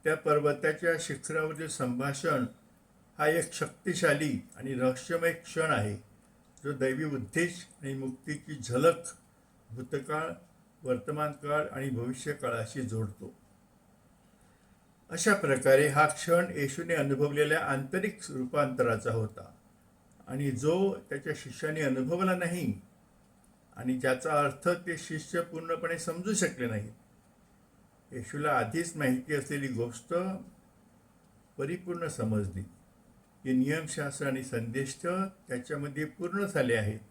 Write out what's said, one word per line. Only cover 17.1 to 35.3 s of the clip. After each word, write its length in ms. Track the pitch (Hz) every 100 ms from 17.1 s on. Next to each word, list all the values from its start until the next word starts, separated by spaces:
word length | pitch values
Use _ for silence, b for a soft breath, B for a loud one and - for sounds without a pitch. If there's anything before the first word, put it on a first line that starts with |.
| 135 147 143 147 160
आंतरिक 580 | - 135 131 185 208 - -
रूपांतराचा 840 | 131 127 147 139 127 120 113 117
होता 400 | 113 107 - - - _ _ _ _ _ _ -
आणि 220 | 131 143
जो 440 | 120 143 180 196 156 -
त्याच्या 220 | 139 147 147
शिष्याने 440 | 131 - 156 156
अनुभवला 560 | 143 131 127 175 190 180
नाही 440 | 175 175 139 101 - _ _ _ _ _ _ _ _ -
आणि 220 | 123 127
ज्याचा 400 | 131 127 160 151
अर्थ 300 | 147 139 175
ते 300 | 175 180 160
शिष्य 420 | - 156 - 170
पूर्णपणे 580 | 170 165 165 160 165 165
समजू 360 | 170 170 185
शकले 320 | 208 - - 120
नाही. 260 | 110 104 - _ _ _ _ _ _ _ _ _ _ _
येशूला 400 | 127 - 143 151
आधीच 440 | 131 113 160 170 156
माहिती 380 | 135 127 127
असलेली 340 | 147 139 147 135
गोष्ट 460 | 113 120 113 - 170 190 190 - - - _ - - _ _ _ _ _ -
परिपूर्ण 520 | 139 180 180 170 165
समजली 540 | - 113 107 98 90 95 - - _ _ - _ _
की 100 | 135
नियमशास्त्र 720 | 127 131 160 156 - 143 - 139
आणि 180 | 131
संदेश 540 | 127 117 113 127 135 - 170 185 196